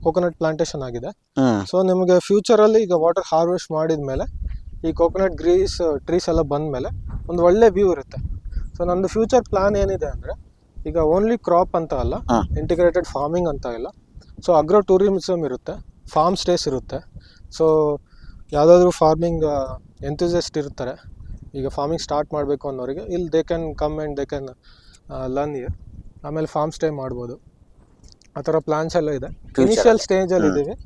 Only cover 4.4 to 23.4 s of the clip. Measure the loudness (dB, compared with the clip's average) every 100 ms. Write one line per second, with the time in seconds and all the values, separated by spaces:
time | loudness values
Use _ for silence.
4.4 | -8 -8 -12 -6 -4 0 0 2 0 0
5.4 | 2 2 2 -2 -2 -2 -2 -2 2 0
6.4 | 0 -2 -2 -6 -6 -8 -10 -10 -6 2
7.4 | 4 6 6 4 0 0 -6 -10 -8 -10
8.4 | -8 -8 -8 -6 -2 -2 -2 -2 2 2
9.4 | 2 0 2 2 0 -2 -6 -8 -10 -12
10.4 | -16 _ _ -12 -4 0 2 2 2 0
11.4 | 2 2 2 -2 -4 -4 -4 -4 0 0
12.4 | 0 -4 -2 2 2 2 -4 -4 -2 -2
13.4 | -2 -4 -8 -8 -10 -14 _ -20 -20 -6
14.4 | 2 4 6 4 6 4 4 0 -2 -2
15.4 | -4 -6 -10 -14 -18 _ -4 0 0 0
16.4 | 0 0 -2 -4 -6 -12 -12 -20 -20 -20
17.4 | -16 0 2 4 2 -2 -10 -20 -20 -20
18.4 | -4 4 8 8 6 4 2 4 0 -2
19.4 | -2 -2 -6 -10 -16 -12 -8 -2 0 0
20.4 | -2 -6 -6 -8 -8 -10 -16 -20 -16 -16
21.4 | -14 -8 -6 -4 -4 -4 -2 -2 -2 -4
22.4 | -4 -4 -6 -8 -8 -10 -6 -6 -2 -2